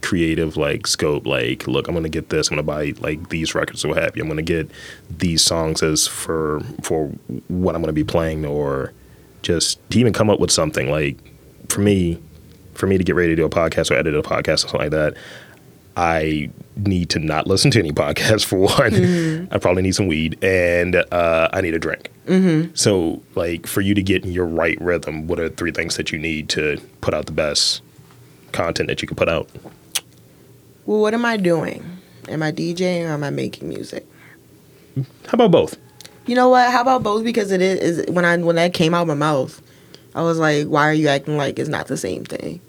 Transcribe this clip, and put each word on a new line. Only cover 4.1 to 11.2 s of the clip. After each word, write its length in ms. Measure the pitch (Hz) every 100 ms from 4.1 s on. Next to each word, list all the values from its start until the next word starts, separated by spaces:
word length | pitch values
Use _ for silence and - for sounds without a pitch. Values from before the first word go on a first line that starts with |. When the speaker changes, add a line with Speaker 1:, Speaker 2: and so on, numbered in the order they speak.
| 80
Speaker 1:
you. 60 |
I'm 60 | 80
gonna 140 | 78
get 280 | 82 85 76 - - - - 85
these 240 | 90 80
songs 400 | - 85 80 80
as 240 | 80 78 -
for, 540 | - - 82 78 76 110 -
for 280 | - 80 73 71 - 62 -
what 260 | 90 92
I'm 80 | 82
gonna 100 | 80
be 120 | 78
playing," 420 | - 87 82 78 76
or 460 | 73 71 67 65 - - - - -
just 360 | - 82 - - -
to 80 | 107
even 140 | 123
come 180 | 92 107
up 100 | 101
with 100 | 87
something. 400 | - 78 - 67
Like, 260 | 76 71 65